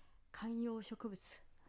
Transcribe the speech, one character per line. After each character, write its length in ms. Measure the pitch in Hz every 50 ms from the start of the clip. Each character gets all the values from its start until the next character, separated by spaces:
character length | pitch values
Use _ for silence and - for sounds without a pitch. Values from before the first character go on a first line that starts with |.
| - - - - - -
観 300 | - - 214 226 233 233
葉 200 | 233 240 226 226
植 280 | 208 - 226 - - 226
物、 320 | 196 180 - - - - - - - - -